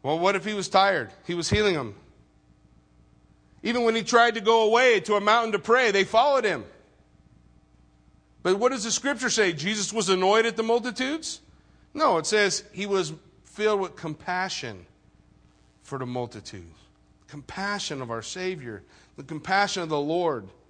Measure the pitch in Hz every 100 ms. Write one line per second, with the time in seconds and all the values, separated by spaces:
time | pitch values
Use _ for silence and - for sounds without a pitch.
0 | 135 160 180 196 196 208 185 196 196 175
1 | 107 - - 170 160 208 208 160 117 101
2 | - _ _ _ _ _ _ _ _ _
3 | _ _ _ _ _ _ - 240 233 226
4 | 226 247 233 226 208 226 214 226 254 214
5 | - 208 208 233 226 202 - 247 240 196
6 | 190 220 285 269 214 147 90 - _ _
7 | _ _ _ _ _ _ _ _ _ _
8 | _ _ _ _ 180 196 247 262 220 -
9 | 269 247 247 - 196 156 175 214 196 220
10 | 185 190 185 214 226 226 226 233 240 226
11 | 262 320 - - _ _ _ _ _ 294
12 | 302 170 - 214 202 - - 170 202 196
13 | 156 160 _ _ _ - 214 202 180 -
14 | 160 151 - 180 185 - 123 95 87 _
15 | _ _ _ _ _ _ _ _ - 135
16 | 127 123 120 107 - 98 82 - _ _
17 | _ _ _ 147 - - 196 202 - 143
18 | 120 113 110 185 185 180 123 101 - _
19 | _ - 139 156 160 190 202 190 165 151
20 | 143 170 170 127 95 -